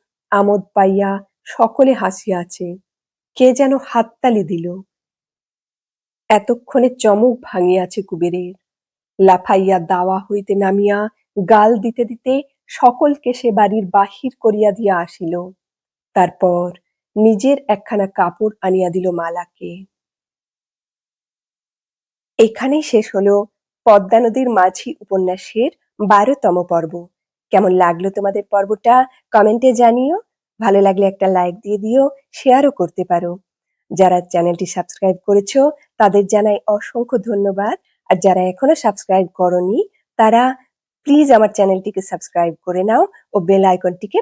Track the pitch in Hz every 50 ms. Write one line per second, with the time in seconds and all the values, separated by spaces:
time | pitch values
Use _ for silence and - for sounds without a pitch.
0 | _ _ _ _ _ - 208 202 202 202 208 202 196 _ - 208 196 196 190 196
1 | 196 196 196 196 196 _ _ _ _ - - - 233 220 226 - 269 269 254 196
2 | 196 190 190 - - 208 185 175 175 175 - - 190 175 175 190 _ _ _ _
3 | _ _ _ _ _ _ - - 254 254 247 254 277 269 277 262 - - - 240
4 | 226 233 _ _ - 254 233 214 185 151 190 165 165 175 175 190 196 _ _ _
5 | _ _ _ _ _ _ _ _ _ _ _ _ _ _ _ _ _ _ _ _
6 | _ _ _ _ _ - 220 208 202 - 247 240 _ - - 269 240 254 254 -
7 | - 214 202 208 226 254 226 247 - - - 190 175 180 185 190 180 180 - 208
8 | 190 - 190 160 175 175 170 180 180 180 190 _ _ _ _ _ _ _ _ _
9 | _ _ _ - 190 190 185 185 185 - 214 196 190 190 190 180 165 160 190 180
10 | 180 185 190 190 196 - 208 208 196 - 196 196 202 190 196 202 202 202 202 208
11 | 214 220 - _ _ _ - 208 185 170 226 208 208 220 247 214 196 233 233 -
12 | 240 214 240 - - 254 262 277 285 _ _ _ _ - - - - 247 247 247
13 | 320 294 285 285 - 247 247 - - 233 208 208 208 196 208 220 196 180 185 202
14 | 196 - - - - 254 - _ - 226 208 208 214 208 196 214 226 196 185 175
15 | 170 165 - - 196 165 175 175 180 185 190 _ _ _ _ _ _ _ _ _
16 | _ _ - 208 180 170 - - 196 180 175 175 180 180 175 - _ _ _ _
17 | _ _ - 208 214 220 220 196 226 262 285 277 - - 208 196 - - 233 202
18 | 196 190 - - 185 175 175 - 214 214 214 _ - 190 190 185 185 180 175 185
19 | 180 185 175 170 170 170 170 175 175 _ _ - 185 175 175 190 190 _ _ _
20 | _ _ _ _ _ _ _ _ _ _ _ _ _ _ _ _ _ _ _ _
21 | _ _ _ _ _ _ _ _ _ _ _ _ _ _ _ _ _ _ _ _
22 | _ _ _ _ _ _ _ - 220 220 220 - 240 262 285 311 302 - - 214
23 | 220 - - 196 196 202 202 202 208 - _ _ _ _ _ _ - 233 208 202
24 | 190 185 220 226 240 226 214 262 262 247 226 202 185 190 190 - - 254 - -
25 | 202 - 202 190 185 180 185 190 - - - 220 240 311 - _ _ _ _ -
26 | 208 185 214 202 208 254 277 - - 196 175 180 175 175 180 170 165 160 170 175
27 | 170 - _ _ _ _ _ _ _ _ - 190 214 185 180 185 180 170 170 170
28 | 185 196 190 202 196 196 196 208 202 _ - 202 196 196 214 202 - 233 240 254
29 | 254 254 _ _ _ _ - 220 208 214 214 233 254 262 233 226 240 233 233 247
30 | 262 277 339 427 - _ _ _ _ _ _ - 220 214 196 196 196 196 190 190
31 | 196 190 196 - 196 190 190 180 180 180 175 208 - 202 208 202 202 220 233 269
32 | 269 277 277 - _ _ - - - 269 247 269 277 277 - - 185 165 _ -
33 | 180 180 175 170 175 175 175 190 _ _ _ _ _ _ _ _ _ - - 156
34 | 190 180 185 180 175 180 - 175 170 175 175 170 185 175 - 185 175 - - -
35 | 202 190 185 185 _ - 202 202 202 202 - 269 269 302 302 - _ _ _ -
36 | 220 202 180 202 196 180 220 208 208 214 208 202 - - 208 208 - - - 240
37 | 240 240 262 269 - 226 220 202 202 202 190 196 202 220 330 - _ _ _ _
38 | _ - 196 175 - 196 180 180 180 185 185 - - 277 320 - - 226 196 -
39 | - - 190 190 185 175 _ - 185 180 175 180 180 185 208 311 427 - _ _
40 | _ _ _ - 220 220 220 233 247 262 262 - _ _ _ _ _ _ _ _
41 | - 294 285 302 302 277 254 214 214 196 202 - 202 196 190 185 190 214 - 190
42 | 190 - 190 165 - - - 175 170 170 160 - - 180 175 180 185 214 220 277
43 | 370 403 _ _ _ _ - 202 170 170 196 196 190 190 185 185 185 180 175 180
44 | - 196 - 392